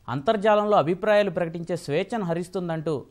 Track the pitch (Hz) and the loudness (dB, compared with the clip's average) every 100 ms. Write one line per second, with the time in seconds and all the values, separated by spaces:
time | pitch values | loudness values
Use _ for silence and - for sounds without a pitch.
0 | - 127 139 226 214 208 208 202 147 180 | -8 -2 0 2 4 4 4 4 4 0
1 | 214 208 202 175 170 170 165 170 - 147 | 2 2 2 0 -4 -6 -6 -6 -2 -2
2 | 196 233 175 165 175 196 175 160 156 143 | -2 -4 -2 -4 -4 -6 -4 -4 -4 -6
3 | - | -4